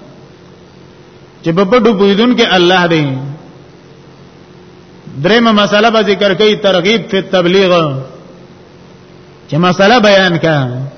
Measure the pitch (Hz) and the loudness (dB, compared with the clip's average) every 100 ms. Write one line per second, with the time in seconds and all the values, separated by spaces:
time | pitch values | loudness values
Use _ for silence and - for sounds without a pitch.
0 | - - - - - - - - - - | -20 -20 -20 -20 -20 -20 -20 -20 -20 -20
1 | - - - - 165 170 196 247 220 196 | -20 -20 -20 -10 -4 -2 0 2 2 2
2 | 202 202 247 233 208 185 175 185 175 165 | 2 2 2 0 0 2 2 2 2 0
3 | 143 131 139 151 - - - - - - | -2 -6 -10 -14 -20 -20 -20 -20 -20 -20
4 | - - - - - - - - - - | -20 -20 -20 -20 -20 -20 -20 -20 -20 -20
5 | - 131 170 233 233 208 202 208 226 220 | -18 -6 -2 0 2 0 0 0 0 0
6 | 202 196 202 180 214 208 190 185 185 226 | 0 0 -2 0 0 0 0 0 0 -2
7 | 156 190 185 185 175 190 190 175 156 135 | -2 -6 -2 -2 0 2 2 0 0 -6
8 | 135 - - - - - - - - - | -12 -18 -20 -20 -20 -20 -20 -20 -20 -20
9 | - - - - - 147 180 185 196 247 | -20 -20 -20 -20 -8 -2 0 2 2 4
10 | 208 196 185 165 160 147 127 123 135 | 4 2 2 0 -2 -2 -4 -6 -10